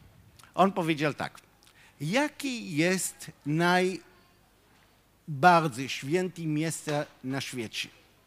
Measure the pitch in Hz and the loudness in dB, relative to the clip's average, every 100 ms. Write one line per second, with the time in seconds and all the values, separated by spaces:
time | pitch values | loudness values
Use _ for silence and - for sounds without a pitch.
0 | - - - - - - 190 190 160 156 | -20 -20 -20 -20 -8 2 2 2 -2 0
1 | 151 131 76 - - _ - - - - | 0 -2 -8 -10 -20 _ -20 -20 -20 -10
2 | 147 226 294 - 277 240 196 147 170 185 | -2 0 -2 -4 -8 -8 -6 0 2 2
3 | - - - - 143 156 175 180 185 190 | -4 -10 -18 -12 -4 0 4 4 2 -2
4 | - - _ _ _ _ _ _ _ _ | -12 -20 _ _ _ _ _ _ _ _
5 | _ _ - 143 175 170 156 117 131 - | _ _ -10 4 8 8 4 -4 -8 -8
6 | 135 175 185 165 165 151 160 - - 147 | -2 -2 -2 -4 -4 -2 -2 -4 -4 -4
7 | 147 - 131 135 - 127 107 - - - | -4 -10 -8 -6 -6 -8 -8 -8 -10 -14
8 | _ _ | _ _